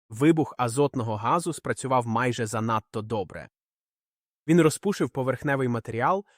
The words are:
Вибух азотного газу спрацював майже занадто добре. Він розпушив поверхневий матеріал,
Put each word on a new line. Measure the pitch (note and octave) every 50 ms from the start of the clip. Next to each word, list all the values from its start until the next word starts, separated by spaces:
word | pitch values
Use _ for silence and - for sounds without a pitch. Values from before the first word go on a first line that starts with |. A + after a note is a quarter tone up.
| _ _
Вибух | A2+ G#2+ C#3+ D#3+ E3+ D#3 C#3 - -
азотного | - B2 A#2 A2 C#3 C#3+ C#3 - C3 A2+ A#2 G#2+
газу | G#2 A2+ A#2+ D3+ F3 E3 F3 D3+
спрацював | - - C3+ A#2 - - C3 C3 B2+ A#2
майже | A#2 A2 A#2 B2+ B2+ A#2 - A#2
занадто | G#2 A#2+ A2 G#2+ A2+ A2+ G#2+ - _ - A2+
добре. | G#2+ A2 A2+ G#2+ F#2+ - - E2 - - _ _ _ _ _ _ _ _ _ _ _ _ _ _ _ _ _ _ _
Він | D3 E3 F3
розпушив | D#3+ D#3 - - - G3+ G3+ - E3+ B2
поверхневий | - C#3 B2+ C3 B2 - - D3 C#3 C3+ C3
матеріал, | B2 A#2+ A#2 - - A2+ A2+ B2 D#3 F3+ G3 G3+ _ _